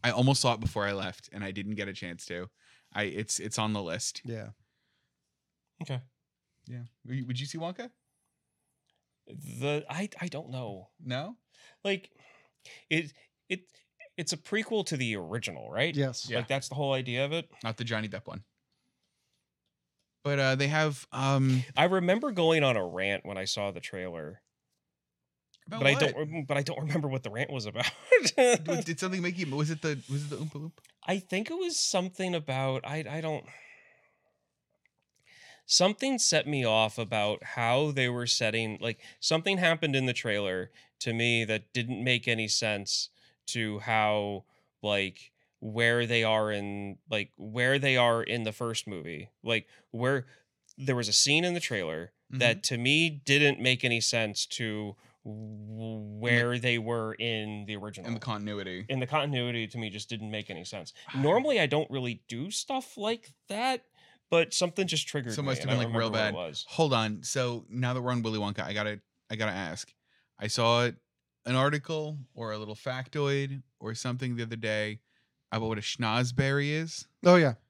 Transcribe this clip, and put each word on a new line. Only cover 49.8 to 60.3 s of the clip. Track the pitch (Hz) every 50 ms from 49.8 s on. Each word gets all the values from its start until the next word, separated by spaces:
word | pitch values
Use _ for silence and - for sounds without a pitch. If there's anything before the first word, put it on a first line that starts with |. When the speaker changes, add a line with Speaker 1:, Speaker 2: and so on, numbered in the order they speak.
| _ _
Speaker 3:
where | - 113 120 127 139 135 123 - - _ _ _ _ _ _ _ -
there | - 135 135 160
was | 123 120
a | 101 104
scene | - - 139 147 156 175
in | 180 175
the | 175
trailer | - - 123 101 90 78 80 78 85 - _ _ _ _
Speaker 1:
Mm-hmm. | - 131
Speaker 3:
that | 123 117 113 101 -
to | - 131 117
me | 120 131 143 156 165 165 151 143 -
didn't | 139 139 143 147 143 127 -
make | 113 127 127 123 -
any | 127 120 117
sense | 110 - - 117 110 107 101 - -
to | - - - 120 110 107 107 107 104 101 _ _ - _ _ _
w-, | - 107 107 110
Speaker 1:
In | 107 107 104 107 107 110
the | 110 113 113 110 110 104 104 104 104
Speaker 3:
where | 113 120 120 120 120 120 123
they | 123 110 127 120 117
were | 110 113 117 117 110 110 107
in | - 113 117 113 110 107 107 107 104 104
the | 98 107
original. | 101 98 107 95 95 90
Speaker 1:
In | 117 117
the | 113
continuity. | - 127 110 104 104 107 104 101 98 92 90 90 107 110
Speaker 3:
In | 135 131
the | 127
continuity, | 123 147 156 143 147 143 127 120 123 120 117 113
to | 101 -
me, | 120 113 107
just | 95 107 - -
didn't | 117 107 110 107